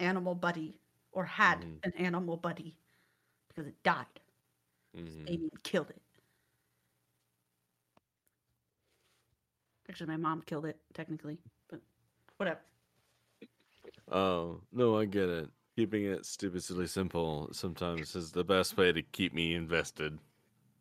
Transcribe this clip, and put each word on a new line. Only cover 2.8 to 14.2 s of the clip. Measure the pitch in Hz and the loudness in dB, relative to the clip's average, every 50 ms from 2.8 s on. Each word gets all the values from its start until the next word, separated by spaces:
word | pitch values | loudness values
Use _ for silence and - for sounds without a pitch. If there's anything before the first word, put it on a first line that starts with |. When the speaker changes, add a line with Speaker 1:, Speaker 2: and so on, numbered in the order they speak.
| _ _ _ _ _ _ _ _ _ _ _ _ _ _ | _ _ _ _ _ _ _ _ _ _ _ _ _ _
Speaker 1:
because | - 165 147 139 | -12 -10 -10 -10
it | - _ - | -8 _ 2
died. | 190 165 139 117 - - - _ _ _ _ _ _ _ _ _ _ _ _ _ _ - | 2 2 2 0 -10 -16 -20 _ _ _ _ _ _ _ _ _ _ _ _ _ _ -14
Speaker 2:
Mm-hmm. | 87 165 165 160 - - | -12 -12 -12 -12 -10 -8
Speaker 1:
Damien | - 175 233 330 - - - - | -6 -4 -4 -4 -4 -6 -8 -6
killed | - - 170 147 - | -2 -2 -2 -2 -2
it. | - - _ _ _ _ _ _ _ _ _ _ _ _ _ _ _ _ _ _ _ _ _ _ _ _ _ _ _ _ _ _ _ _ _ _ _ _ _ _ _ _ _ _ _ _ _ _ _ _ _ _ _ _ _ _ _ _ _ _ _ _ _ _ _ _ _ _ _ _ _ _ _ _ _ _ _ _ _ - | -8 -18 _ _ _ _ _ _ _ _ _ _ _ _ _ _ _ _ _ _ _ _ _ _ _ _ _ _ _ _ _ _ _ _ _ _ _ _ _ _ _ _ _ _ _ _ _ _ _ _ _ _ _ _ _ _ _ _ _ _ _ _ _ _ _ _ _ _ _ _ _ _ _ _ _ _ _ _ _ -16
Actually, | 185 - 170 156 | -12 -10 -6 -4
my | 160 | -2
mom | 160 165 156 160 147 - | 0 0 0 0 -2 -4
killed | - 165 147 156 | -6 -6 -4 -4
it, | 156 151 - _ _ - | -6 -8 -8 _ _ -12
technically, | - 156 160 156 156 - 147 156 - - - - _ _ - | -10 -8 -8 -8 -8 -8 -10 -10 -12 -14 -18 -20 _ _ -18
but | 165 - - _ _ _ _ _ _ _ _ _ - | -18 -18 -18 _ _ _ _ _ _ _ _ _ -6
whatever. | - 202 175 156 - - _ _ _ _ _ _ _ _ _ _ _ _ _ _ - - - _ _ _ _ _ _ - - - - - - | -4 -2 -2 -2 -4 -8 _ _ _ _ _ _ _ _ _ _ _ _ _ _ -20 -20 -20 _ _ _ _ _ _ -20 -20 -20 -20 -8 -2
Speaker 2:
Oh, | - 92 | 2 2